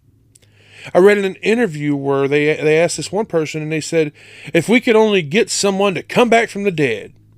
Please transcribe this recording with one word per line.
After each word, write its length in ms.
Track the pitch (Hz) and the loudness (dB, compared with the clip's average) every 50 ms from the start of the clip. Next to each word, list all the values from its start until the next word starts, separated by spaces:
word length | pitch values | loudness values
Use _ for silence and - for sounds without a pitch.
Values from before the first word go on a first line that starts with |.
| _ _ _ _ _ _ _ _ _ _ _ _ _ _ - - - - - | _ _ _ _ _ _ _ _ _ _ _ _ _ _ -20 -20 -10 -2 2
I 60 | 180 | 4
read 180 | 180 202 208 208 | 6 6 4 4
in 80 | 196 | 0
an 100 | 190 175 | -4 -6
interview 600 | - - 180 220 240 247 190 151 151 147 147 143 | -4 -2 -2 0 0 0 -2 -4 -4 -4 -4 -2
where 320 | 139 139 139 139 135 139 135 | -2 -2 -2 0 0 0 0
they, 280 | 143 151 147 147 151 | 2 2 2 0 0
they 240 | 147 143 156 156 160 | 0 0 2 2 2
asked 180 | 170 165 - - | 2 0 -2 -4
this 140 | 151 - | -8 -6
one 140 | - 196 226 | -4 -6 -4
person 360 | - - 165 156 143 - 156 | -2 -2 -2 -2 -2 -6 -8
and 100 | 151 151 | -8 -6
they 100 | 160 156 | -6 -6
said, 300 | 143 - - 160 160 147 - _ - - - - - - - | -6 -2 0 0 0 -2 -4 _ -20 -20 -20 -20 -10 -2 -2
"If 160 | 170 156 - | -2 2 2
we 100 | 220 247 | 2 2
could 160 | - 254 220 | 2 4 4
only 280 | 220 220 220 202 190 165 | 4 4 4 2 0 -2
get 260 | 139 143 214 233 - | 0 0 0 0 0
someone 460 | - - - 202 196 190 196 202 185 | -2 -2 -2 -2 0 0 0 0 -2
to 80 | - - | -4 -8
come 260 | - - 196 247 233 | -4 2 2 2 4
back 200 | 226 233 226 - | 4 2 0 0
from 140 | - 202 202 | -4 -4 -4
the 80 | 202 | -4
dead." 420 | 175 151 147 123 110 101 - - - _ _ _ _ | -2 0 -2 -2 -2 -4 -10 -16 -20 _ _ _ _